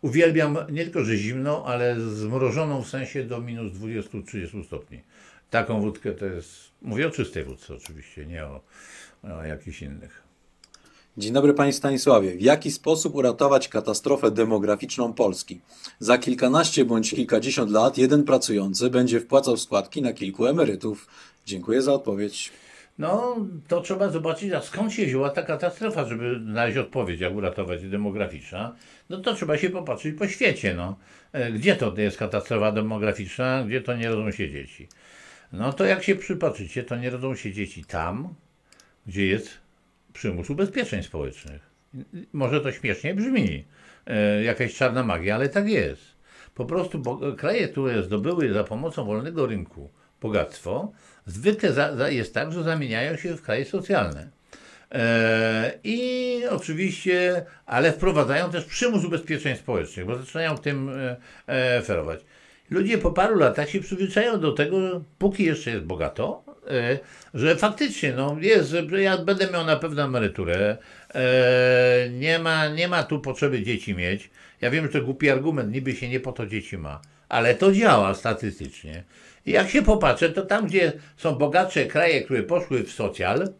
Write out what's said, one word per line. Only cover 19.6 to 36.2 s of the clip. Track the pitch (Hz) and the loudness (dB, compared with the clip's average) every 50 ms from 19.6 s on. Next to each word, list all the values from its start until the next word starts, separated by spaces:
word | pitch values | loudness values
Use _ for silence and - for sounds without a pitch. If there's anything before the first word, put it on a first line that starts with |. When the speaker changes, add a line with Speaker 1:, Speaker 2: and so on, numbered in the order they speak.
| - - - 101 95 - - 151 | -2 0 -2 -2 -2 -2 -6 -2
Speaker 2:
na | 139 123 110 | -2 -2 -2
kilku | - 101 95 95 - 110 | -4 -6 -8 -4 0 0
emerytów. | 120 147 170 160 120 101 95 - 110 104 101 - _ - - - - _ _ _ | 2 4 4 2 2 0 -2 -4 -6 -6 -6 -12 _ -20 -20 -20 -20 _ _ _
Dziękuję | - 98 95 87 - 113 131 | -10 -10 -10 -2 0 2 2
za | 135 135 139 | 4 2 2
odpowiedź. | 135 135 - 101 98 104 104 - - - - - - - - - - - _ _ - | 0 0 -4 -4 -4 -4 -6 -6 -8 -12 -12 -14 -20 -20 -20 -20 -20 -20 _ _ -8
Speaker 1:
No, | 147 160 185 214 240 247 247 233 208 190 180 160 - - | -4 -2 -2 -2 -2 -2 -4 -4 -6 -6 -8 -12 -6 -2
to | 170 175 | -2 -2
trzeba | 175 - 196 190 202 196 | -2 -2 -2 -2 0 -2
zobaczyć, | 151 165 156 165 165 - 202 202 | -2 -2 -4 -4 -4 -4 -4 -4
a | 180 147 | -4 -4
skąd | 135 - - - 208 220 202 | -6 -6 -6 -4 -4 -4 -2
się | - 208 | -2 -2
wzięła | 151 127 131 135 147 | 0 2 0 0 0
ta | 143 - 170 | 0 -4 -4
katastrofa, | - 156 151 175 175 175 - 220 220 202 165 143 | -4 -4 -2 -2 -4 -4 -2 -6 -4 -2 -2 -4
żeby | 113 117 113 117 120 123 120 113 110 | -4 -4 -4 -4 -4 -4 -4 -6 -6
znaleźć | 107 113 117 120 110 135 | -2 0 0 0 0 -2
odpowiedź, | 123 - - 135 120 90 87 80 | -4 -2 -4 -4 -4 -2 -4 -2
jak | 92 90 90 | -2 -4 -2
uratować | 104 98 87 - - 98 87 90 85 87 95 | -2 -2 -4 -2 -2 -4 -4 -4 -6 -6 -6
demograficzna. | 95 101 104 104 95 104 104 90 85 73 - - - 92 107 117 - - - - - - _ _ | -4 -4 -4 -4 -2 -4 -4 -6 -6 -12 -16 -14 -12 -10 -10 -10 -12 -14 -20 -20 -20 -20 _ _
No | 170 190 | -12 -6
to | 190 - - | -4 -4 -2
trzeba | - - 156 151 151 | -2 0 -2 0 0
się | 156 185 | 0 -2
popatrzeć | 180 185 170 147 123 - - 156 151 156 | -2 -4 -6 -6 -6 -6 -6 -8 -6 -4
po | 208 196 | -4 -4
świecie, | 196 - - 208 147 - - 101 90 | -2 0 0 0 0 0 -2 -2 -2
no. | 87 87 92 98 - - - - - - _ _ | -2 -4 -6 -8 -10 -14 -20 -20 -20 -20 _ _
E, | 147 123 120 | -4 -4 -2
gdzie | 113 107 120 190 190 | -2 0 2 2 4
to | - - 110 95 101 | 4 2 -2 0 0
jest | 104 101 - - | 0 0 0 -2
katastrofa | - 98 - 104 98 - 117 110 104 107 | -6 -2 -2 -4 -2 -2 -2 0 2 2
demograficzna, | 104 107 107 110 110 107 104 107 98 101 101 92 - - 127 131 131 135 127 104 | 2 0 -2 -2 -2 -2 -2 -2 -2 -2 -6 -10 -6 -4 -2 -2 -2 -2 -2 -2
gdzie | 113 127 | -4 -4
to | 123 - 123 | -2 -4 -4
nie | 120 113 113 | -4 -2 -2
rodzą | 113 107 107 107 | -2 -2 -2 -4
się | 98 - 101 78 | -4 -4 -6 -6
dzieci? | 69 71 69 65 - - - - - _ - - - - - - - - - _ - | -6 -10 -12 -12 -16 -20 -20 -20 -20 _ -20 -20 -20 -20 -20 -20 -20 -20 -20 _ -10
No | 104 107 131 139 | -6 -4 -4 0
to | - 196 | 0 2
jak | 190 196 190 - | 2 2 2 2
się | - 196 | 0 0
przypatrzycie, | 190 | -2